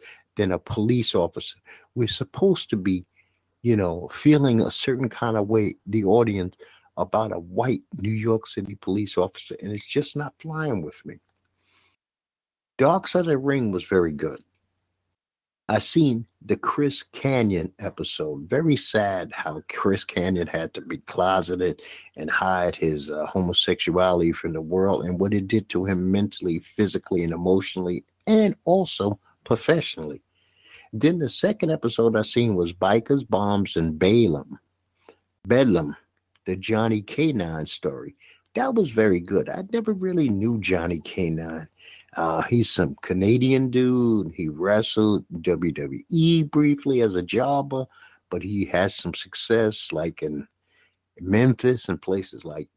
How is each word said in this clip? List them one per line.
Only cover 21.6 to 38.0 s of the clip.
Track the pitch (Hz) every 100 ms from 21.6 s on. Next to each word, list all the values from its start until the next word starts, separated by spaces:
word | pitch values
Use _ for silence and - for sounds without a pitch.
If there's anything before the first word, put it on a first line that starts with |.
| 90 76 - - - -
and | 78
hide | - 95 92 87
his, | - 80 76 71
uh, | 76 76
homosexuality | 98 90 87 - 90 - 87 92 87 85
from | 80 82
the | 80
world | 80 92 98 -
and | 87 90
what | 98
it | 101 95
did | 110 -
to | 87
him | 95 92 92
mentally, | 98 104 - 92 82
physically, | - - 101 90 - 90
and | 85
emotionally, | 85 90 95 - 92 90 90 - _ -
and | 220 208 -
also | - 185 175 - 101 101 _ _
professionally. | - 117 - 165 - - 76 71 _ _ _ _ _ - -
Then | 110 147 175
the | 131
second | - 185 214 165
episode | 160 - - 117 110
I |
seen | 107 120 120 92
was | 85
Bikers, | 90 95 110 - 139 117
Bombs, | 98 101 101 95 87
and | 82 78
Balaam. | 92 117 107 71 64 - _ _ _ _ - _ _ _ 98
Bedlam, | 123 131 85 73 - _ _ _ _ -
the | 92
Johnny | 98 110 113 110
K | 101 - 156
nine | 123 82 78 78
story. | - - 69